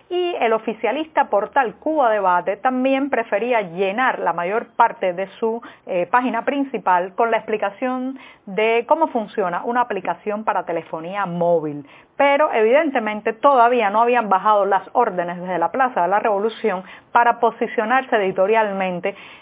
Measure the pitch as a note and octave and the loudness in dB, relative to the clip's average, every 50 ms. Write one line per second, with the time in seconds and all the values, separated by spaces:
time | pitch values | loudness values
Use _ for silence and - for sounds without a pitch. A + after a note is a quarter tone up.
0 | _ _ F4+ F4+ F4+ F4 F4 - B3 A3+ A3+ A3 A3+ A#3+ G#3 - - G#3 A#3+ D4 | _ _ -4 -4 -2 -4 -2 -2 0 0 0 0 -2 -4 -6 -4 -4 -4 -2 -4
1 | D#4+ - _ D4+ C4+ C#4 A3 G3+ G#3 G#3 - C#4 C4 G#3+ F#3 - - D4+ D#4+ D4+ | -6 -2 _ -2 0 2 0 0 0 0 0 0 0 0 -4 -6 -4 -2 0 2
2 | C4 A3+ G#3+ G#3+ F#3+ F#3 F3 F3 D#3+ F#3+ G3+ G#3 - C4 B3+ B3+ B3+ C4+ C4+ C4+ | 2 2 2 2 2 2 2 2 0 -2 -4 -2 -2 -2 -2 0 0 0 0 0
3 | C#4+ C#4 C4+ A#3 A3+ - A3+ A#3+ A3+ B3 B3 A3+ G3+ F3 E3 F3+ G3 F#3+ G3 A3+ | 0 -2 -2 -2 -2 -2 -2 -2 0 0 0 -2 -2 -4 -4 -4 -2 -2 0 0
4 | C4 B3 G3 - F3+ F3+ E3+ F3+ F3 F3+ G#3 A#3 A3 - _ - F3 E3+ F3 - | 0 -2 -2 0 -2 -2 -2 -2 -4 -4 -4 -4 -4 -6 _ 2 2 2 2 -2
5 | G3 F#3 F3 F3 F#3+ F#3 - - A#3 A3 A3+ A#3 - - - - _ - F#3+ F3 | -2 -2 -2 -4 -6 -8 -6 -4 -4 -4 -4 -6 -10 -14 -20 -20 _ -6 -4 -2
6 | F3 F3 - B3 B3+ B3 G#3+ A#3 A3+ - C#4 C#4+ C#4 C4+ - G3+ - G3 F3+ F3 | -2 2 0 0 2 0 -2 -2 -4 -2 -2 -2 -4 -4 -6 -4 0 2 2 2
7 | F3+ F#3+ F#3+ - A#3 A3+ A3+ A3 A3 A3 G#3+ G#3+ G3+ G3+ G3+ - C4 B3+ B3+ B3+ | 0 -2 -2 -2 0 0 0 -2 -2 -4 -4 -4 -4 -6 -6 -6 -6 -4 -4 -4
8 | B3+ C4 C4+ - - - - _ _ G#3 F#3+ A3 G#3+ A3+ A3+ A#3 A#3 - D#4 D#4+ | -6 -8 -10 -12 -16 -20 -20 _ _ -8 -4 0 0 2 2 0 2 0 0 2
9 | D#4+ D#4 - A#3+ G#3+ G#3 - A3+ F#3+ F3 E3+ F#3+ - A#3 A#3+ A#3+ A#3+ A#3+ G#3+ F#3+ | 2 0 0 -4 -6 -4 -4 -4 -2 -2 -4 -4 -6 -2 -2 -2 -2 -2 -4 -4
10 | - F#3 E3+ - - G#3 G#3 G#3+ G#3+ - G3+ F#3+ E3+ - E3+ E3 E3 - - D#3+ | -4 -4 -6 -6 -6 -6 -6 -4 -2 -2 -2 -2 -4 -4 -6 -6 -6 -8 -10 -10
11 | D#3+ F3 F#3+ G3+ G3 F3+ E3+ F3 E3+ F3 F3 E3 D#3 D3+ D3 D3 C#3+ - - - | -10 -8 -6 -6 -6 -4 -2 0 2 2 2 2 0 -4 -8 -10 -12 -16 -20 -20
12 | - _ _ - C#4 C#4+ C#4 C#4+ D4+ D#4 - A#3 G#3+ A3 B3+ D4 E4+ D4 C4+ B3 | -20 _ _ 0 2 4 4 4 2 2 2 2 4 4 4 4 2 2 0 -2
13 | G#3+ G#3+ G#3+ G#3+ G#3+ A3+ A3 - - C#4+ C#4 B3 A3+ A#3+ B3+ B3 A3 G3 G3+ A3 | -2 -2 -6 -4 -4 -4 -4 2 4 4 6 6 6 6 4 4 2 2 2 2
14 | A#3 A#3+ B3 A#3+ A3 G3+ F#3+ F#3 F#3 G#3+ G#3+ G3+ G3 G3 G3 F#3 F#3 - - - | 2 4 2 2 2 2 0 2 4 4 4 4 4 4 2 0 0 0 0 0
15 | A#3+ A3 F3+ F3 F3 F3 F3 F3+ F3 F#3 F3+ E3 E3+ E3 - B3+ C4+ B3 B3 G3 | 0 2 0 -2 -4 -4 -6 -8 -6 -6 -2 -2 -2 -2 0 0 0 0 2 0
16 | F3 F3 G3 G#3+ A3 A#3 G3+ G3 G3+ A3+ A3 - - G#3+ F#3 F#3 F#3+ - - - | 0 2 2 2 2 0 0 0 0 -2 -4 -2 -4 -2 -2 -4 -6 -12 -18 -20
17 | - _ - A#3+ A#3+ A#3+ A3+ - A#3+ A3+ A3 - A#3+ G#3+ - - G#3+ A3 B3 C4 | -20 _ 2 4 4 4 2 2 0 0 0 0 -4 -4 -2 -4 0 2 0 0
18 | C4 B3+ B3+ A3 G3 F#3+ F#3 G3 F#3+ G3 A3 A3+ A3 G#3 G3 F#3+ F#3 F#3 F3+ F3 | 2 2 0 0 2 0 2 0 2 4 4 2 2 0 0 -2 -2 -4 -4 -4
19 | F3+ G3 G3 - - - - - | -4 -6 -6 -6 -14 -20 -20 -20